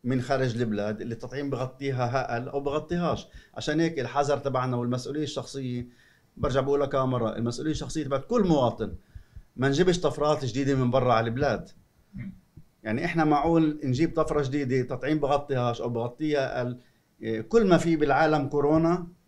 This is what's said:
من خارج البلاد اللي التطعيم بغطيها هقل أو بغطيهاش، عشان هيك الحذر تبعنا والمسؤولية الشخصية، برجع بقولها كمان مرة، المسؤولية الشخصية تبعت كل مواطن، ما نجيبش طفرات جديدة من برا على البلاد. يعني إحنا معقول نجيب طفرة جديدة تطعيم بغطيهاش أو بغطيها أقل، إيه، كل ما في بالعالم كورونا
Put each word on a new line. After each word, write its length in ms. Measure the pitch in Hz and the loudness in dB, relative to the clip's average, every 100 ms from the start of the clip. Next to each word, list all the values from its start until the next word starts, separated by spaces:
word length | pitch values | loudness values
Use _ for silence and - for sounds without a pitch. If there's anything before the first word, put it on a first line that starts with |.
من 180 | 120 131 | -2 -2
خارج 360 | 120 135 131 113 | 0 0 0 -2
البلاد 440 | 117 104 104 107 | -2 -2 -4 -6
اللي 120 | 113 | -8
التطعيم 360 | 113 123 131 143 | -10 -10 -8 -6
بغطيها 720 | 123 127 - 139 127 120 131 | -4 -6 -6 -6 -2 0 -2
هقل 280 | 127 120 127 | -2 -6 -4
أو 100 | 143 | -4
بغطيهاش، 680 | 139 147 151 175 170 110 - - - | -2 -4 -4 -2 -2 -2 -6 -20 -18
عشان 260 | - 123 151 | -10 -2 0
هيك 200 | 165 165 | 0 -2
الحذر 380 | 123 135 143 139 | -2 0 0 0
تبعنا 400 | 139 127 127 123 | 0 0 0 0
والمسؤولية 460 | 120 123 - 147 | -2 -2 -4 -6
الشخصية، 640 | 147 135 120 139 127 123 120 _ _ _ _ - | -4 -6 -8 -8 -6 -8 -10 _ _ _ _ -4
برجع 240 | 143 131 | 0 0
بقولها 260 | 135 143 139 | 2 0 2
كمان 220 | 139 131 | 0 0
مرة، 260 | 123 113 107 | 0 0 0
المسؤولية 360 | 117 120 156 | -4 -2 -4
الشخصية 320 | 143 131 160 | -4 -4 -6
تبعت 220 | 135 139 - | -2 -4 0
كل 220 | 240 185 | 2 4
مواطن، 480 | 151 120 - 101 87 _ - - - - - | 4 4 0 -8 -8 _ -20 -20 -20 -20 -2
ما 140 | 131 | 0
نجيبش 300 | 139 185 175 | 4 2 2
طفرات 460 | 147 139 147 147 131 | 0 0 0 0 -2
جديدة 300 | 117 139 135 | -2 0 2
من 160 | 123 | 2
برا 220 | 131 123 | 2 4
على 140 | 113 117 | 2 2
البلاد. 420 | 120 143 107 - - _ _ _ - 113 - _ - - _ | 0 0 -2 -6 -20 _ _ _ -12 -12 -14 _ -20 -20 _
يعني 220 | 110 113 170 | -4 -2 0
إحنا 200 | 165 156 | 2 4
معقول 540 | 147 151 165 160 151 | 4 4 4 4 0
نجيب 320 | 139 127 165 160 | -2 0 0 2
طفرة 280 | 156 151 | 2 2
جديدة 380 | 135 147 135 131 | 0 -2 0 0
تطعيم 380 | 123 135 143 156 | -2 -4 -2 0
بغطيهاش 600 | 143 151 185 131 120 113 | 2 2 2 0 0 -2
أو 80 | 120 | -4
بغطيها 680 | 117 120 - 156 147 131 127 | -2 -4 -4 0 0 0 -2
أقل، 200 | 123 123 _ _ _ _ | -4 -6 _ _ _ _
إيه، 200 | 113 110 | -6 -6
كل 260 | - 233 202 | 2 4 6
ما 100 | 165 | 4
في 180 | 170 160 | 4 2
بالعالم 520 | 147 135 156 151 135 | 4 4 4 2 0
كورونا 600 | 147 143 160 165 175 175 - | 0 4 4 2 0 -4 -16